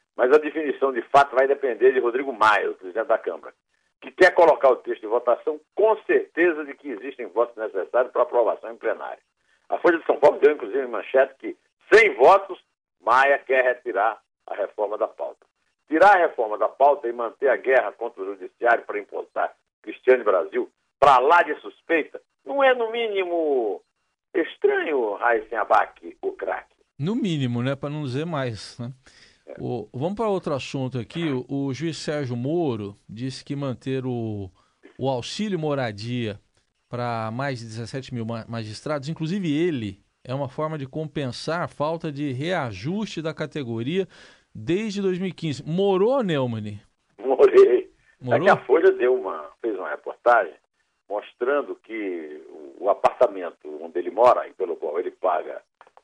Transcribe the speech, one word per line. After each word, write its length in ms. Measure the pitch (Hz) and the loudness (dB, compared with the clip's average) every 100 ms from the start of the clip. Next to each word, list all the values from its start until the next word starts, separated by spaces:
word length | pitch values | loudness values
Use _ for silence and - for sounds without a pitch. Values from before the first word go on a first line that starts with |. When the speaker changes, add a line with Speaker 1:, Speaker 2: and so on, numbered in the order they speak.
| _ - | _ 0
Speaker 1:
Mas 160 | 127 | 4
a 60 | 151 | 4
definição 540 | 151 156 151 - 139 | 4 -6 -4 -2 -2
de 100 | 123 | -2
fato 320 | - 143 143 127 | 2 4 4 4
vai 120 | 135 | 2
depender 460 | 135 135 107 127 | 2 -2 4 4
de 60 | 131 | 4
Rodrigo 320 | 120 120 139 | 2 -2 -4
Maia, 400 | 110 107 104 85 | 2 4 4 0
o 40 | 85 | -6
presidente 320 | 92 95 107 | -10 -6 -2
da 100 | 110 | -2
Câmara, 360 | - 80 127 - _ _ _ _ | -2 -10 -12 -20 _ _ _ _
que 100 | - | -8
quer 220 | - 180 | 2 4
colocar 360 | 175 165 143 139 | 6 6 6 4
o 80 | 117 | 4
texto 260 | - 117 | 0 -8
em 60 | 107 | -2
votação 500 | 120 123 117 - 151 _ - | -2 2 0 0 -6 _ 0
com 200 | 214 214 | 2 2
certeza 600 | - - - - 175 156 | 2 0 0 0 0 0
de 120 | 143 131 | -6 -12
que 140 | 143 | -12
existem 360 | 104 131 131 104 | -10 -10 -12 -6
votos 280 | 101 117 - | -2 -2 -2
necessários 560 | 110 98 - 117 127 | -8 -6 -2 0 0
para 100 | 127 | 0
aprovação 500 | 120 120 107 82 107 | 0 2 0 0 -6
em 60 | 113 | -8
plenário. 440 | 113 98 65 - _ _ _ _ - | -6 -6 -8 -14 _ _ _ _ -8
A 80 | - | 0
Folha 180 | 165 165 | 2 2
de 80 | - | 0
São 140 | 131 | 2
Paulo 200 | 147 131 | 4 6
deu, 140 | 139 | 4
inclusive, 320 | 147 117 127 127 | 2 -4 -4 -4
em 20 | |
manchete 460 | 110 - 135 123 - | -6 -2 2 2 -2
que, 180 | 110 - _ _ - | -12 -12 _ _ 4
sem 220 | 202 214 110 | 6 6 6
votos, 440 | 143 196 196 175 _ _ _ _ | 8 6 4 -14 _ _ _ _
Maia 380 | 107 123 139 139 | 2 4 4 2
quer 240 | - 131 | 2 2
retirar 580 | 127 123 123 98 110 107 _ _ - | 2 0 -2 0 0 -2 _ _ -12
a 100 | 98 | -6
reforma 420 | 95 - 101 107 | -6 -4 -4 -2
da 100 | 107 | -6
pauta. 380 | - - - _ _ _ _ - | -6 -12 -12 _ _ _ _ -2
Tirar 280 | 156 190 190 | 6 8 8
a 120 | 165 | 4
reforma 300 | - 110 104 | 0 -4 0
da 100 | 104 | -2
pauta 400 | - 139 - 120 | 4 4 4 0
e 60 | |
manter 360 | 120 113 - 135 | -4 -6 -2 0
a 60 | 110 | 0
guerra 360 | 110 131 104 | 2 2 2
contra 300 | - 117 101 | -4 -10 -8
o 40 | 95 | -10
judiciário 580 | 98 92 - 120 117 - | -10 -14 -4 2 2 0
para 140 | 104 | -10
implantar 560 | 98 - - 101 87 - _ _ | -8 -10 -10 -4 -6 -6 _ _
Cristiane 420 | - - - 131 | -18 -4 4 4
Brasil 460 | 104 95 78 123 110 _ _ - | 4 0 0 -4 -6 _ _ 2
pra 200 | 143 131 | 6 6
lá 240 | 135 175 | 6 4
de 100 | 151 147 | 4 -2
suspeita, 600 | 104 - - - - - _ _ | -12 -14 -2 -2 -2 -10 _ _
não 180 | - 277 | -6 0
é, 120 | 269 | 2
no 180 | 247 220 | 2 -2
mínimo, 920 | 233 226 196 180 170 156 135 110 90 _ _ _ _ _ | -4 -4 -4 -2 -2 0 0 0 -4 _ _ _ _ _
estranho, 800 | - - - 403 403 339 139 110 | -4 -4 0 2 2 0 -2 -2
Raíssen 440 | 95 117 113 - 113 | 0 0 0 0 -4
Abac, 600 | 101 107 - - 85 - | 2 2 2 -4 -20 -10
o 120 | 95 | -10
craque? 420 | - 90 76 - _ _ - | -8 -6 -8 -10 _ _ -8
Speaker 2:
No 160 | 151 240 | -4 -2
mínimo, 480 | 208 156 127 120 | -2 -2 -2 -2
né? 120 | 123 139 | -2 -4
Pra 140 | 147 | -6
não 140 | 151 | -8
dizer 220 | 143 127 165 | -6 -6 -6
mais, 520 | 151 131 107 - - | -4 -6 -8 -12 -14
né? 140 | 120 - _ _ _ _ - | -14 -14 _ _ _ _ -20
Speaker 1:
É. 100 | - | -12
Speaker 2:
O, 260 | 123 123 - | -8 -8 -8
vamos 220 | 123 160 208 | -6 -6 -4
pra 120 | 220 | -2
outro 260 | 190 170 | -2 -2
assunto 460 | 135 - 143 127 127 | -6 -6 -6 -6 -6
aqui. 320 | 110 165 165 131 - | -8 -6 -4 -4 -4
O, 180 | 139 139 | -6 -4
o 60 | |
juiz 240 | 127 165 147 | -4 -6 -8
Sérgio 380 | - 147 131 120 | -6 -6 -4 -4
Moro 600 | 127 170 156 110 101 98 - | -4 -2 -2 -4 -8 -12 -18
disse 380 | 107 131 127 - | -10 -10 -10 -8
que 100 | 143 | -6
manter 500 | 139 123 135 131 127 | -6 -6 -6 -6 -4
o, 460 | 120 113 104 95 _ _ _ - - | -4 -6 -6 -10 _ _ _ -20 -6
o 100 | 131 | -4
auxílio 480 | 127 - - 214 180 | -4 -6 -6 -4 -2
moradia 800 | 156 139 120 101 117 123 113 98 _ _ _ _ _ | -2 -2 -4 -6 -6 -4 -4 -6 _ _ _ _ _
pra 420 | 120 120 113 110 | -8 -6 -4 -6
mais 280 | 117 139 123 | -6 -6 -6
de 60 | 113 | -10
dezessete 480 | 110 113 135 127 | -10 -10 -10 -8
mil 120 | 123 113 | -8 -6
ma-, 200 | 113 107 | -8 -8
magistrados, 580 | 113 107 104 143 151 135 | -8 -8 -8 -6 -6 -6
inclusive 420 | 165 160 202 175 | -6 -4 -4 -2
ele, 520 | 147 175 143 104 92 _ _ | 0 0 -2 -6 -10 _ _
é 120 | - | -10
uma 160 | 131 131 | -8 -6
forma 280 | - 156 156 | -6 -6 -6
de 80 | 135 | -10
compensar 760 | 151 156 156 135 - - 165 | -10 -8 -6 -6 -8 -6 -6
a 60 | 143 | -6
falta 420 | - 147 165 165 | -4 -4 -4 -6
de 220 | 139 147 | -6 -6
reajuste 880 | 127 156 180 127 92 123 196 208 - | -4 -4 -4 -4 -6 -6 -4 -6 -6
da 120 | 156 | -8
categoria 720 | 156 156 156 120 113 120 180 185 - - _ _ | -6 -8 -8 -6 -6 -4 -4 -4 -8 -20 _ _
desde 480 | - 110 180 220 196 | -12 -4 -2 -2 -4
dois 160 | 196 180 | -2 -2
mil 120 | 190 | -4
e 40 | |
quinze. 300 | - 160 135 143 | -6 -6 -6 -4
Morou, 560 | 170 202 185 214 269 | 0 2 2 2 2
Neumann? 560 | 202 151 127 113 107 104 _ _ _ - | 0 0 -2 -4 -8 -12 _ _ _ -8
Speaker 1:
Morei. 760 | 131 - 143 - 403 370 - _ _ _ | -2 4 6 8 8 6 0 _ _ _
Speaker 2:
Morou? 200 | 123 135 | 0 2
Speaker 1:
É 40 | |
que 60 | 190 | 4
a 80 | 160 - | 2 4
Folha 260 | - 190 | 4 6
deu 240 | 190 123 127 | 4 4 2
uma, 340 | 92 82 73 - | -2 -8 -12 -8
fez 160 | 117 95 | -6 -6
uma 120 | 82 | -6
reportagem 640 | 73 - - 120 117 87 - _ _ _ _ - | -8 -10 -2 4 4 4 -6 _ _ _ _ -10
mostrando 680 | 104 - - 123 143 135 180 | -8 -8 -6 -2 -2 -2 -10
que 680 | - 110 98 85 78 76 - | -12 -10 -8 -8 -10 -16 -18
o, 360 | 82 71 - 98 | -20 -20 -6 -2
o 40 | |
apartamento 920 | 95 123 - 120 95 85 - - 76 | 0 0 2 0 0 -10 -10 -14 -12
onde 160 | 85 85 | -10 -8
ele 140 | 87 | -6
mora, 340 | 90 123 107 - | 2 4 4 0
e 80 | |
pelo 220 | - 90 78 | -6 -8 -6
qual 240 | 80 80 | -6 -4
ele 120 | 90 | -6
paga 500 | - 92 87 76 - _ _ - _ | -4 -2 -2 -4 -12 _ _ -20 _